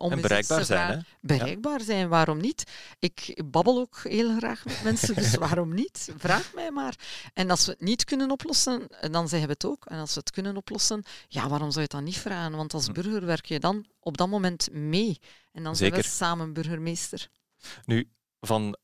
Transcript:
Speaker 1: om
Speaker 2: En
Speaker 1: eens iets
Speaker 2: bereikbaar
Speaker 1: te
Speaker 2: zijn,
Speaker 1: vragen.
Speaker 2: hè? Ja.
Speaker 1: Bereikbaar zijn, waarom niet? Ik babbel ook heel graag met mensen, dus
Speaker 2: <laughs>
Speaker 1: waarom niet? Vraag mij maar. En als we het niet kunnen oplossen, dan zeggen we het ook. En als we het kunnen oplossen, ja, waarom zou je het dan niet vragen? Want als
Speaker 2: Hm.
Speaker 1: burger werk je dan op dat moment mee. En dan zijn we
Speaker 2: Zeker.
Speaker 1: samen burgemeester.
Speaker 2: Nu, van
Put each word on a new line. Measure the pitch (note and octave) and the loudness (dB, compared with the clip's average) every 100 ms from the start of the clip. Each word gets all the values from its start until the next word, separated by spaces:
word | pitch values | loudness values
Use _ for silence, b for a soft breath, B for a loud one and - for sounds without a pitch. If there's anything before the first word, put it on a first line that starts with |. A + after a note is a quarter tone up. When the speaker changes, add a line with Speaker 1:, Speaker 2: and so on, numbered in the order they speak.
Speaker 1:
om | F3 | 0
Speaker 2:
En | |
Speaker 1:
eens | |
iets | C#3 A2+ | 2 4
Speaker 2:
bereikbaar | G2+ G#2 D#3+ | 4 4 2
Speaker 1:
te | |
Speaker 2:
zijn, | - F#2+ | 4 4
Speaker 1:
vragen. | F2+ C#3 E3 b | 2 -2 -6 b
Speaker 2:
hè? | - | 2
Ja. | C#3+ | 2
Speaker 1:
Bereikbaar | B2 F#3 C#4+ C#4+ | 2 -2 -2 -2
zijn, | G#3+ G3+ F3+ | 0 0 4
waarom | E3 D#3+ D3+ | 6 4 2
niet? | G#3 D#4+ - B B B | 0 -2 -6 B B B
Ik | F3+ - - - D3+ | -4 -4 -12 -8 0
babbel | C#3+ F3+ B3 | 4 4 4
ook | B3 - | 2 -6
heel | - G#3+ A#3 A3 | -4 0 2 2
graag | A3+ A3+ | -2 -6
met | B3 - | -8 -4
mensen, | G#3+ A3+ - | 0 2 2
dus | G#3 G#3 C#3 | 2 2 4
Speaker 2:
<laughs> | D#3+ | 2
Speaker 1:
waarom | E3+ E3+ | 2 0
niet? | F3 D4+ - - D#4 | 0 -2 -4 -12 -4
Vraag | - F#3+ F#4 | 2 2 0
mij | - E4 | -6 -6
maar. | C#4+ C4+ - B B B | -4 -6 -8 B B B
En | - F#3 | -2 2
als | F3 - | 4 2
we | |
het | - | 0
niet | F#3+ A#3+ | 0 0
kunnen | - C#4 C4+ | 2 0 2
oplossen, | C4+ D#4+ C4+ - B3 - - D#3 | 0 0 2 2 0 -4 -6 -2
dan | E3 E3 | 0 2
zeggen | E3 D3+ | 2 0
we | |
het | C#3+ F#3 | 0 -2
ook. | C#4+ - | -4 -8
En | D#3+ | -8
als | D3+ | -4
we | - | -4
het | - | -4
kunnen | - G3 G3 | -4 -4 -4
oplossen, | - G#3+ - G#3+ G3+ B B | -6 -2 0 0 -6 B B
ja, | - A#2+ | -4 0
waarom | D3 D3+ | 0 0
zou | |
je | C#3+ | -2
het | D3+ | -2
dan | D3 | -4
niet | D3 F#3 | -6 -6
vragen? | G#3+ F#3 E3 D#3 | -6 -4 -4 -4
Want | D#3 | -4
als | D#3+ B2+ | -4 -4
Speaker 2:
Hm. | |
Speaker 1:
burger | G#2 F#3 G#3+ F3 | -2 -2 -2 0
werk | D#3+ - | -2 -2
je | D#3 | 0
dan | E3 G#3 G#3 _ | 0 0 -4 _
op | - C#3+ | -4 0
dat | F3+ | 2
moment | G#3 F#3 F3 - | 2 0 0 -4
mee. | D3+ D3+ E3+ A3+ D#3+ b b b | -2 0 2 2 0 b b b
En | E3 | -10
dan | D#3+ E3 | -6 2
zijn | F#3+ | 2
we | F#3 | 4
Speaker 2:
Zeker. | - | 0
Speaker 1:
samen | - E3+ E3+ D#3+ | 0 0 0 -2
burgemeester. | D3+ D#3 E3 E3 E3+ - - - _ _ _ B B | -4 -4 -2 -4 -4 -6 -8 -12 _ _ _ B B
Speaker 2:
Nu, | B A#2 B2 _ _ _ | B 2 0 _ _ _
van | G#2+ A2 G#2 G2+ | 0 2 2 -4